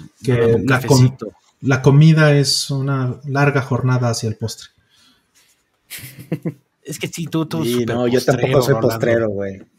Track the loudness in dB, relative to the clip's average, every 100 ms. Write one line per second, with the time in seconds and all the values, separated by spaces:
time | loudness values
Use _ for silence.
0 | -20 _ -2 2 2 2 2 0 2 4
1 | 4 2 -14 -16 _ _ -2 2 4 6
2 | 6 6 4 4 2 -2 -4 -6 -4 -2
3 | -4 -6 -6 0 0 0 -2 -2 0 0
4 | 0 -2 -6 -6 -10 -10 -18 _ _ _
5 | _ _ _ _ _ _ _ _ _ -18
6 | -18 -20 -12 -8 -8 -12 _ _ -18 -12
7 | -12 -10 -6 -4 -4 -4 -2 -2 -2 -2
8 | 0 0 2 0 2 0 2 0 0 0
9 | 0 0 0 -4 -8 -10 -18